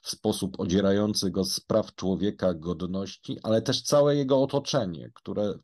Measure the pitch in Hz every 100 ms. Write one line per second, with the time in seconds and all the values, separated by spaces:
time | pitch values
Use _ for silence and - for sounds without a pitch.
0 | - - 107 107 98 - 87 92 98 101
1 | 107 107 98 90 95 - - 110 101 -
2 | 92 90 101 - 92 82 82 80 90 92
3 | 98 - - - - 113 113 - - 147
4 | 147 143 135 135 135 143 143 139 98 82
5 | 60 - - 95 104 90